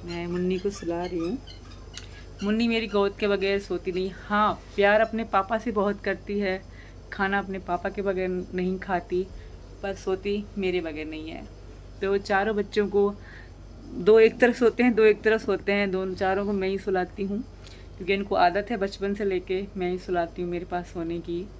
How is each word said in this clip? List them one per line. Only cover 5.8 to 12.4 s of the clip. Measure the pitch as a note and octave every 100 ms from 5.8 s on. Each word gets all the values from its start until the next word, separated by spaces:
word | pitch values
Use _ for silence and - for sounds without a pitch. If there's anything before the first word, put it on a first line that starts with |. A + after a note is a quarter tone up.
| G3+ G3+
करती | G#3 F#3+ - G3+
है, | G3 F#3+ - - - - -
खाना | - G3 G3+
अपने | F#3 F#3+
पापा | F#3 F3 G3
के | F#3+
बगैर | G3 F#3 F#3
नहीं | F3+ F3+ F3+ F3+ F#3
खाती, | F#3+ F3+ F3 F3+ F#3+ - - - - -
पर | G3+ F#3+
सोती | - F#3+ G3+ G#3 G3+ G#3
मेरे | F#3+ F3+
बगैर | E3 D3+ D#3
नहीं | D#3 D#3
है। | - - - - - - -
तो | G3 G3
चारों | G3+ G3